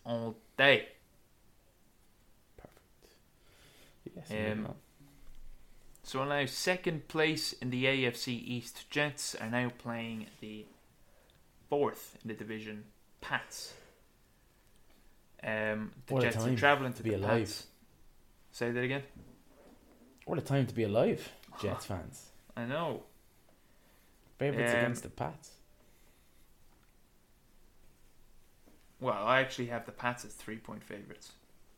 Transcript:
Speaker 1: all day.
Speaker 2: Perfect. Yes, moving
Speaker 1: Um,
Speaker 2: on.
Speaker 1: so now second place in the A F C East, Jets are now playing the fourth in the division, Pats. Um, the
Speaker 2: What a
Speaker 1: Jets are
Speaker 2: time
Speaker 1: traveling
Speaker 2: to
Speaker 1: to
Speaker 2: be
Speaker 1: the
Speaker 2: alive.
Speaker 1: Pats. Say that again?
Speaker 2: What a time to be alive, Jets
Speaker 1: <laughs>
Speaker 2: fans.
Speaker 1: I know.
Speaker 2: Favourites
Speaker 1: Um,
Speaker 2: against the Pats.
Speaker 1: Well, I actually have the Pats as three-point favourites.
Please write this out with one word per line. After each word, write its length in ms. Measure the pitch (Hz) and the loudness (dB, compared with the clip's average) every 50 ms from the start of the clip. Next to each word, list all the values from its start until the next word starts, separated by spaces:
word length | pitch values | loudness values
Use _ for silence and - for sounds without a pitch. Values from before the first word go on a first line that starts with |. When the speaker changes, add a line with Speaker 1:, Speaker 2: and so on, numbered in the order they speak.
| - | -6
Speaker 1:
all 320 | - 120 117 117 113 110 - - - - | -4 -2 -2 -2 -4 -6 -8 -12 -6 2
day. 320 | - 135 139 135 - - - - - - - _ - - _ _ _ - - - _ _ _ _ _ - - _ _ _ _ - _ - - - - - _ - | 6 8 10 10 8 6 0 -12 -20 -20 -20 _ -20 -20 _ _ _ -20 -20 -20 _ _ _ _ _ -20 -20 _ _ _ _ -20 _ -20 -20 -20 -20 -20 _ -20
Speaker 2:
Perfect. 580 | - - - - - - - - - - - - - - _ _ _ - - - - - - - - - - - - - - - | -20 -20 -20 -20 -20 -20 -20 -20 -20 -20 -20 -20 -20 -20 _ _ _ -20 -20 -20 -20 -20 -20 -20 -20 -20 -20 -20 -20 -18 -16 -16
Yes, 140 | - 139 - | -14 -12 -8
moving 220 | 107 107 107 107 107 | -4 -4 -2 -2 -2
Speaker 1:
Um, 140 | 107 107 | -2 -4
Speaker 2:
on. 80 | - - - - - - - - - - - - - - - - - - - - - - - - - - - - | -6 -8 -12 -16 -20 -20 -20 -20 -20 -20 -20 -16 -14 -14 -12 -12 -12 -14 -14 -16 -20 -20 -20 -20 -20 -20 -18 -12
Speaker 1:
so 220 | - - 131 131 | -6 -4 -2 0
now 220 | 143 143 143 143 | 2 2 2 0
second 600 | 127 - - - - 185 180 - 175 165 151 143 | 0 -2 -2 0 2 2 2 2 -2 -2 -2 -4
place 460 | - - 160 156 160 156 151 - - - | -2 2 4 4 4 4 2 -2 -4 -4
in 180 | - - 127 | -4 -4 -2
the 160 | 123 123 131 | 0 2 4
A 200 | 131 135 135 131 | 4 4 4 4
F 100 | 120 120 | 2 0
C 160 | - - - 123 | 0 -2 -4 -4
East, 560 | 120 - - 123 120 117 - - - - - | -4 -4 -4 -4 -6 -6 -8 -12 -14 -12 -4
Jets 440 | - 147 147 151 139 - - - - | 0 0 0 0 0 -4 -6 -6 -6
are 140 | - - 110 | -6 -4 -2
now 180 | 117 120 123 123 120 - | 0 0 0 0 -2 -6
playing 480 | - 120 117 117 117 113 113 110 107 107 - - | -6 -6 -6 -4 -6 -6 -6 -8 -10 -12 -14 -14
the 240 | - 107 107 107 104 - - - - - - - - - - - - - - - - - - - - - | -14 -12 -12 -12 -14 -16 -20 -20 -20 -20 -20 -20 -20 -20 -20 -20 -20 -20 -20 -20 -20 -20 -20 -20 -6 0
fourth 480 | 147 143 143 113 - - - - - - - | 2 4 4 4 2 0 -8 -16 -16 -12 -8
in 40 | 110 | -8
the 60 | 110 | -6
division, 500 | - 110 107 110 110 107 107 107 104 107 - - - - _ - - | -6 -6 -6 -6 -6 -6 -8 -10 -12 -12 -16 -20 -20 -20 _ -20 -14
Pats. 540 | - - 143 123 - - - - - - - - - - - - - - _ _ _ _ _ _ _ _ _ _ - - - - - - - - - - - - - - - - - | -6 -2 -2 -2 -2 -4 -12 -12 -12 -12 -14 -16 -20 -20 -20 -20 -20 -20 _ _ _ _ _ _ _ _ _ _ -20 -20 -20 -20 -20 -20 -20 -20 -20 -20 -20 -20 -20 -20 -18 -10 -6
Um, 480 | 123 110 107 107 107 107 107 110 104 - - 127 | -2 -2 0 0 0 0 -2 -2 -6 -8 -12 -6
the 80 | - 139 | -2 2
Speaker 2:
What 80 | 131 123 | 4 4
a 40 | |
Speaker 1:
Jets 100 | 120 113 | 4 4
are 100 | 110 113 | 4 2
Speaker 2:
time 100 | 120 127 | 2 4
Speaker 1:
traveling 360 | 117 123 143 143 139 135 127 120 | 6 8 8 8 6 4 0 -4
Speaker 2:
to 60 | - | -2
Speaker 1:
to 40 | 113 | 0
Speaker 2:
be 60 | 113 | 0
Speaker 1:
the 60 | 107 | 2
Speaker 2:
alive. 240 | 92 95 104 113 117 | 2 4 4 4 4
Speaker 1:
Pats. 260 | 110 95 - - - - - - - - - - - - - - - - - - - - - | 2 0 -4 -8 -12 -14 -20 -20 -20 -20 -20 -20 -20 -20 -20 -20 -20 -20 -20 -20 -20 -16 -8
Say 180 | - 120 120 | -4 -2 0
that 120 | 120 123 123 | 0 0 0
again? 200 | 127 135 143 139 - - - - - - - - - - - - - - - - - - - - - - - - | 0 0 -2 -4 -8 -12 -18 -20 -20 -20 -20 -20 -20 -20 -20 -20 -20 -20 -20 -20 -20 -20 -20 -20 -20 -20 -14 -8
Speaker 2:
What 140 | - - 156 | -4 -2 -2
a 40 | 151 | 0
time 260 | - 139 139 131 - | 2 4 4 4 2
to 60 | - | 2
be 100 | 117 113 | 0 2
alive, 480 | 104 101 113 139 214 202 - - - - - - - - - | 4 4 6 6 4 4 0 -2 -8 -14 -18 -20 -18 -10 -4
Jets 240 | - 101 90 - - | -2 -2 -2 -2 -4
Speaker 1:
<laughs> 20 | |
Speaker 2:
fans. 440 | - 101 90 80 - - - - - - - - - - | -4 -6 -6 -6 -8 -12 -16 -18 -20 -20 -20 -20 -16 -10
Speaker 1:
I 80 | - 117 | -8 -6
know. 380 | 120 131 156 170 160 123 - - - - - - - - - - - - - - - - - - - - - - - - - - - - - | -4 -2 -2 -2 -2 -4 -6 -8 -12 -20 -20 -20 -20 -20 -20 -20 -20 -20 -20 -20 -20 -20 -20 -20 -20 -20 -20 -20 -20 -20 -20 -20 -16 -6 -2
Speaker 2:
Favourites 340 | 143 139 143 117 117 120 120 | 0 0 2 2 2 4 4
Speaker 1:
Um, 60 | 120 | 4
Speaker 2:
against 240 | 120 120 123 120 - | 4 2 0 -2 -6
the 60 | - | -8
Pats. 420 | - - 131 143 165 - - - - - - - - - - - - - - - - - - - - - - - - - - - - - - - - - - - - - _ _ - - - - - - - - - - - - - - - - - - - - - - - - - - - - - - - - - - | -6 -6 -6 -6 -6 -8 -14 -20 -20 -20 -20 -20 -20 -20 -20 -20 -20 -20 -20 -20 -20 -20 -20 -20 -20 -20 -20 -20 -20 -20 -20 -20 -20 -20 -20 -20 -20 -20 -20 -20 -20 -20 _ _ -20 -20 -20 -20 -20 -20 -20 -20 -20 -20 -20 -20 -20 -20 -20 -20 -20 -20 -20 -20 -20 -20 -20 -20 -20 -20 -20 -20 -20 -20 -20 -20 -12 -4
Speaker 1:
Well, 260 | 170 139 110 104 101 | 0 0 2 2 4
I 140 | 110 127 131 | 6 6 6
actually 260 | 135 131 - - 123 | 6 4 0 -4 -4
have 180 | 120 120 117 - | -2 -4 -4 -6
the 60 | - - | -8 -8
Pats 320 | - - 123 123 123 - | -4 -2 -2 -2 -2 -6
as 80 | - 110 | -12 -14
three-point 520 | - - - 107 113 - - 110 110 - | -14 -10 -10 -10 -10 -10 -10 -12 -12 -12
favourites. 480 | - - 101 101 - - - - - - - - - - - - - - | -12 -12 -12 -12 -14 -16 -18 -18 -20 -20 -20 -20 -20 -20 -20 -20 -20 -20